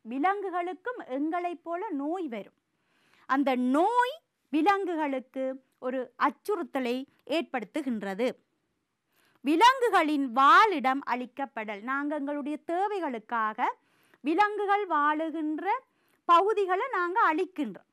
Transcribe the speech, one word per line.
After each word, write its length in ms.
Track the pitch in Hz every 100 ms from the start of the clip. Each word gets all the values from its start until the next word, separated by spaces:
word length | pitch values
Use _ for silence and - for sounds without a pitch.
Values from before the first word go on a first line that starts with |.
விலங்குகளுக்கும் 1040 | 220 262 359 415 392 359 349 370 480 494 -
எங்களைப் 560 | 262 302 349 349 349
போல 260 | 330 339 440
நோய் 380 | 285 285 370 320
வரும். 320 | 220 190 _ _ _ _ _ _ _ -
அந்த 300 | 269 277 254
நோய் 680 | 247 277 381 480 494 622 _ _ _
விலங்குகளுக்கு 1120 | 294 330 403 370 320 302 262 254 269 262 262 _ _
ஒரு 340 | 254 262 240 -
அச்சுறுத்தலை 880 | 269 - - 403 262 269 247 254 269 _ -
ஏற்படுத்துகின்றது. 1040 | 311 240 254 202 302 269 220 196 190 247 - _ _ _ _ _ _ _ _ _ _
விலங்குகளின் 960 | 254 320 466 539 480 370 311 302 269 226
வாழிடம் 640 | 277 339 440 320 247 269 262
அழிக்கப்படல். 760 | 247 247 - 277 - 214 202
நாங்க 340 | 226 277 294 302
எங்களுடைய 420 | 277 294 277 294 -
தேவைகளுக்காக 1000 | 339 403 403 311 233 - 233 214 214 294 494 _ _ _ _
விலங்குகள் 640 | 285 339 415 415 403 403 392
வாழுகின்ற 920 | 302 294 302 320 311 302 311 370 480 _ _ _ _ -
பகுதிகளை 600 | 339 392 415 370 370 523
நாங்க 460 | 403 349 381 381
அழிக்கின்றோம். 560 | 311 370 - 240 175 _